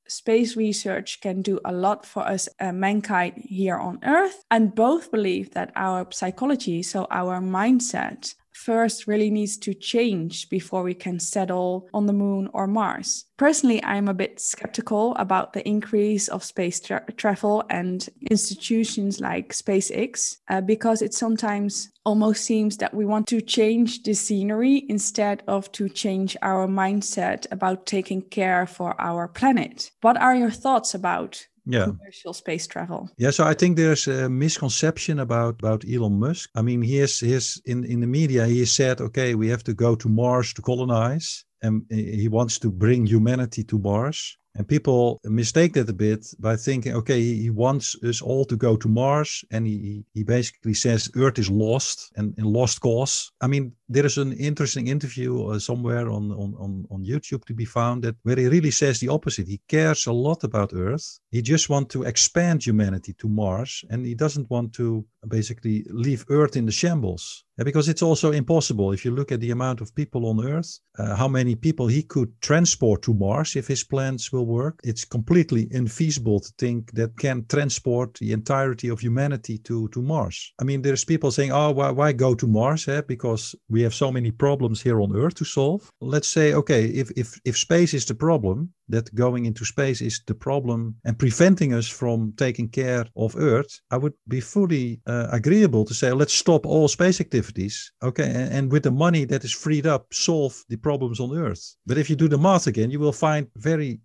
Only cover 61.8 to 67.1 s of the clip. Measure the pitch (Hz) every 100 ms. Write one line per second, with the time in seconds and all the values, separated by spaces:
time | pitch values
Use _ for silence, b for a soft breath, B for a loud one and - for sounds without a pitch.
61.8 | 135 131 123 117 - - 175 160 - 107
62.8 | 104 95 - 92 110 107 101 92 131 -
63.8 | - 117 123 120 151 143 123 123 120 -
64.8 | 117 110 107 _ 113 113 107 113 113 107
65.8 | - 107 127 127 - 143 151 135 113 104
66.8 | 170 165 104